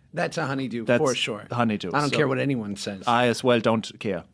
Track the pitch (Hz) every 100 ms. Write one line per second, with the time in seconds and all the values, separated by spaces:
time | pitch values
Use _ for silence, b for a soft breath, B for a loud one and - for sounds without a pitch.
0 | _ 156 170 - 135 135 131 117 113 120
1 | 147 120 - 104 - 120 117 104 90 123
2 | 147 123 139 131 135 127 104 101 - 98
3 | 98 117 123 113 131 120 113 113 - -
4 | 110 87 -